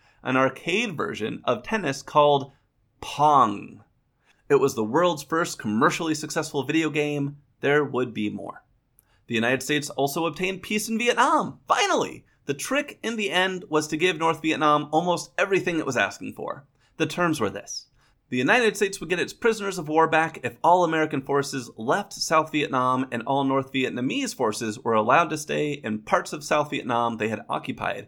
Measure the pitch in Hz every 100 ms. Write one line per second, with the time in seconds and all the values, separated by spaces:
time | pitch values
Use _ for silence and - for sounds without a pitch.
0 | _ _ - 131 131 131 - 190 240 135
1 | 90 104 107 110 - 107 - 220 160 135
2 | - 151 147 143 131 _ _ _ _ _
3 | - - 151 143 113 101 107 104 _ _
4 | _ _ _ _ - 143 135 113 107 139
5 | 180 156 - 160 170 - 113 107 160 -
6 | 165 151 - 170 151 143 135 156 160 151
7 | 147 147 143 143 _ _ 135 147 139 127
8 | 123 107 104 101 95 - _ _ _ _
9 | _ _ - 117 117 131 131 147 147 -
10 | 139 165 165 160 190 190 - 214 214 220
11 | 240 220 269 311 175 - - - 392 302
12 | 151 - _ _ - 143 - 277 294 -
13 | 214 226 202 170 190 185 - 156 151 156
14 | 180 160 165 156 160 139 151 147 139 156
15 | 175 170 - - 196 190 180 165 135 120
16 | 98 - 107 - - - - _ _ -
17 | 156 160 175 151 104 98 - - - _
18 | _ _ - 127 131 240 226 - 196 -
19 | 165 180 131 - 233 202 196 180 147 156
20 | 160 160 160 - 120 - 160 180 170 160
21 | 151 139 131 143 143 139 117 - 113 180
22 | 202 - - 160 151 151 - 127 127 127
23 | 131 120 117 139 135 135 131 135 123 107
24 | 131 247 262 - 117 107 113 104 120 113
25 | 110 143 165 151 - 147 151 139 117 107
26 | - 175 175 156 - 151 147 139 110 120
27 | 117 110 110 107 - 151 - 113 107 104